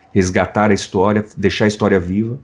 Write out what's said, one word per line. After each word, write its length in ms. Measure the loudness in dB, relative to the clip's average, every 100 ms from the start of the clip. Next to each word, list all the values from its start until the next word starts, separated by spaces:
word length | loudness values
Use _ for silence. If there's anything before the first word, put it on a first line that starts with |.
| _
resgatar 600 | -2 0 0 0 2 2
a 20 |
história, 500 | 2 -2 0 0 0 -4 -4
deixar 280 | -2 0 0
a 20 |
história 320 | 0 0 0
viva, 400 | 0 -4 -4 -8